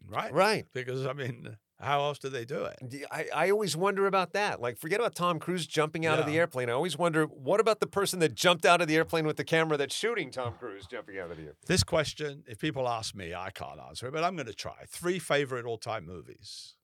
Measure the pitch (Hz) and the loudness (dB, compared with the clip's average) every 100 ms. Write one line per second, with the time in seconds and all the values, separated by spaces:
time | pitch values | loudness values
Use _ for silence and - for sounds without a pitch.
0 | 92 110 208 143 202 196 - 127 127 131 | -8 -6 0 4 4 2 -2 -8 -6 -4
1 | 135 139 123 120 120 110 _ _ 127 143 | -4 -4 -6 -8 -12 -16 _ _ -2 0
2 | 143 147 139 131 117 160 - - 127 139 | 0 -4 -6 -8 -6 -6 -6 -8 -12 -12
3 | 143 143 156 143 180 208 202 156 196 196 | -8 -6 -4 2 4 4 2 0 0 2
4 | 196 190 180 202 202 120 120 123 160 202 | 2 2 2 0 0 0 -4 -4 -2 0
5 | 226 - 175 165 - 180 160 156 151 165 | 0 2 0 0 0 -2 0 2 2 2
6 | 160 156 151 156 170 127 123 120 175 143 | 2 4 4 4 2 2 0 0 0 0
7 | 170 160 156 - 131 196 220 214 185 202 | 2 4 2 0 2 4 4 2 0 2
8 | 190 185 156 113 180 175 190 175 170 156 | 0 2 2 4 4 6 8 6 6 4
9 | - 165 156 147 143 165 160 151 139 - | 4 2 0 0 2 2 4 2 0 -2
10 | 214 233 135 123 120 - 120 98 95 117 | -2 -2 -4 -4 -6 -6 -10 -12 -12 -12
11 | 104 95 87 82 78 71 - 185 - 160 | -10 -8 -8 -8 -12 -10 0 2 2 2
12 | 143 - 151 143 - 113 156 135 123 117 | 0 -4 -8 -10 -16 -6 -4 -2 -2 -2
13 | 110 101 87 90 95 - 69 73 64 85 | -6 -8 -8 -8 -8 -10 -12 -12 -14 -12
14 | 120 156 170 185 120 - 87 - - - | -8 -2 -2 -2 -8 -10 -10 -12 -14 -6
15 | 175 185 - 143 139 127 120 113 - 110 | -2 -2 0 0 0 -4 -4 -6 -6 -6
16 | 80 90 60 - - - - - | -8 -14 -14 -18 -16 -16 -18 -20